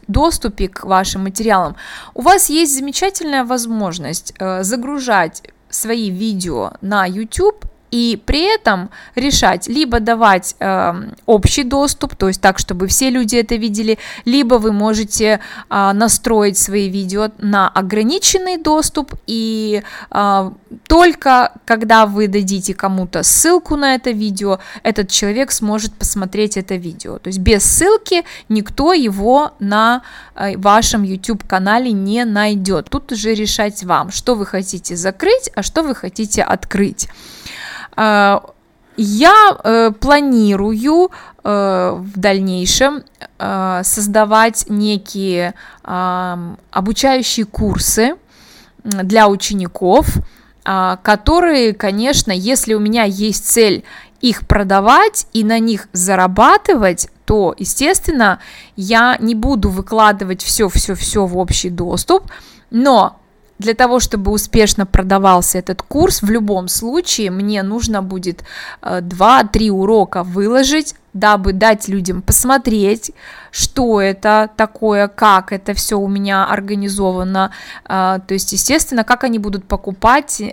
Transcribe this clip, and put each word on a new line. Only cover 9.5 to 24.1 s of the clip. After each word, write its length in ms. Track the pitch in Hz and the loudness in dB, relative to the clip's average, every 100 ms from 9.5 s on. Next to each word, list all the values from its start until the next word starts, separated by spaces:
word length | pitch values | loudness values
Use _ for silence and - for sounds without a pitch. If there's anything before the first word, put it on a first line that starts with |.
| 185 - | 0 -4
либо 320 | 247 285 233 | -4 -2 0
давать, 560 | 214 226 226 185 - - | 0 2 4 2 0 -6
эм, 540 | 196 190 180 175 214 - - | -4 0 -2 -4 -10 -8 0
общий 360 | 214 - - | 2 2 0
доступ, 520 | 247 277 285 - 285 - | -2 0 0 -2 -8 -4
то 120 | 190 | -4
есть 140 | 190 | 0
так, 160 | 196 190 | 0 0
чтобы 280 | - 180 190 | -4 -4 -2
все 240 | - 262 | 0 0
люди 240 | 254 220 240 | 0 0 0
это 180 | 226 233 | 0 -2
видели, 440 | 226 208 220 220 - - 233 | -2 -2 -2 -2 -6 -8 0
либо 300 | 269 240 247 | 0 4 2
вы 160 | 220 | 2
можете, 680 | 202 214 214 208 - 214 214 - - - | 0 0 0 -2 -2 0 0 -4 -18 -6
а, 240 | 208 196 | 0 0
настроить 640 | 202 226 - 247 220 208 185 | 2 0 0 0 2 2 0
свои 320 | - 202 196 | -2 -2 -2
видео 400 | 196 185 202 220 214 | -4 -4 -4 -4 -4
на 320 | 208 202 185 | -2 2 2
ограниченный 880 | - 185 214 220 381 - 381 370 359 | 0 -2 0 0 0 0 0 -2 -4
доступ, 560 | 311 311 302 - 277 - - | 0 0 0 -4 -8 -12 -8
и, 560 | 226 220 220 214 208 208 - - | -6 -4 -4 -2 -4 -6 -16 -8
а, 440 | - 202 196 190 - _ - - | -2 0 0 -2 -8 _ -18 0
только 640 | 320 349 - 269 254 247 - - | 4 4 4 2 4 2 -2 -2
когда 420 | 226 220 226 214 | -2 4 4 4
вы 200 | 202 208 | 2 0
дадите 460 | 202 190 196 185 | 0 -2 -4 -6
кому-то 480 | 190 196 190 180 170 | -4 -4 -2 -4 -2
ссылку 540 | 151 - 320 359 - 294 | 0 2 2 2 0 -2
на 180 | 277 262 | 0 0
это 140 | |
видео, 480 | 254 | -2